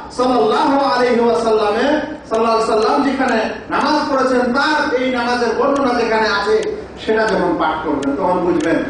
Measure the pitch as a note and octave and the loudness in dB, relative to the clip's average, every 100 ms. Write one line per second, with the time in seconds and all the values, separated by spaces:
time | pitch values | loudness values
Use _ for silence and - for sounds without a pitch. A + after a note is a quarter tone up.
0 | - - B3+ B3+ G#3+ - C#4 C#4 C4+ B3 | -8 -2 2 2 2 2 2 2 2 2
1 | B3 A3+ A#3 A3+ A3+ G#3+ G#3 A3 C4+ D4+ | 2 2 2 2 2 2 2 0 0 0
2 | - - - A3+ A3+ A3+ A#3 A3 - C#4+ | -2 -10 -4 0 2 2 2 2 2 2
3 | C4+ B3+ A#3+ A3+ A3 - - - - - | 0 0 0 0 -2 -6 -6 -2 0 0
4 | - C4+ B3+ B3+ A#3+ A#3+ D4+ D4+ C#4+ B3 | 0 0 2 2 0 0 0 0 0 0
5 | B3+ B3 A#3+ A#3+ A#3 - C#4 C#4 B3+ B3 | 0 -2 -2 0 0 0 0 0 0 0
6 | A3+ A3 G#3+ G3+ G3+ A3 G#3 - - - | 0 0 0 -2 0 0 0 -6 -10 -10
7 | - A3 A3 F#3+ F3 D#3 - - D#3+ C#3 | -2 0 2 0 0 0 -2 -2 -2 -2
8 | C#3 - F3+ F3+ F3 D#3 D#3+ D#3+ - | -2 -2 0 0 0 0 2 0 -2